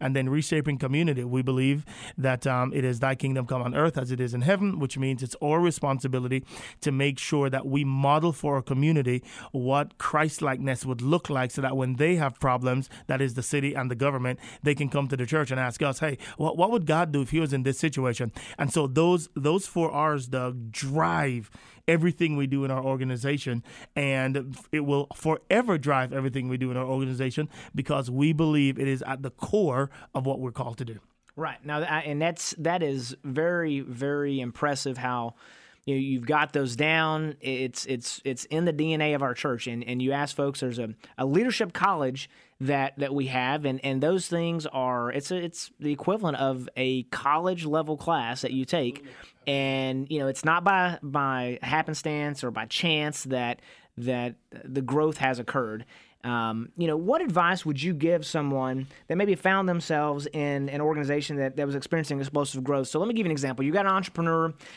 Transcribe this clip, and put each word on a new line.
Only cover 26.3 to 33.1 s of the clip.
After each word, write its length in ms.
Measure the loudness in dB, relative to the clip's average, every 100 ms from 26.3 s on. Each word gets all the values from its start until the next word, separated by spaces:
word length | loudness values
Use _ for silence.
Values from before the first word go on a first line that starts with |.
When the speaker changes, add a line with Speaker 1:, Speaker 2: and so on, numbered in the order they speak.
| -2 -2
Speaker 1:
we 80 | -2
do 120 | -2
in 60 | -2
our 80 |
organization 640 | -2 -2 -2 -2 -2 -2 -4 -6 -10
because 360 | -6 -2 0 0
we 220 | 2 4
believe 460 | 4 4 6 4 2
it 100 | 0
is 140 | -2
at 200 | -4 -6
the 80 | -8
core 600 | -8 0 2 2 2 -2 -6 -8
of 120 | -4 -2
what 120 | -2
we're 120 | -4
called 240 | -6 -8 -8
to 60 |
do. 140 | -10 -12 -18 _ _ -8
Speaker 2:
Right. 260 | -8 -8
Now, 160 | -6 -4
I, 200 | 0 -2
and 200 | -2 0
that's, 340 | 0 -2 -6 -2
that 240 | 0 0
is 340 | 0 -2 -6